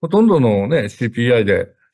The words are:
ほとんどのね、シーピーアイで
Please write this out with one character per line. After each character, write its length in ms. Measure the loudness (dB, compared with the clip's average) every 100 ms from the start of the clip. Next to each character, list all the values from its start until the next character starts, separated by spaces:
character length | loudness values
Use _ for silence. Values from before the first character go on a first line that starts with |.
ほ 80 | -4
と 120 | 0
ん 40 | 2
ど 140 | 2
の 260 | 2 0 0
ね、 220 | -4 -4
シ 180 | -6 -6
ー 60 |
ピ 100 | -4
ー 120 | 0
ア 40 | 2
イ 60 |
で 240 | 2 -2 -4 _ _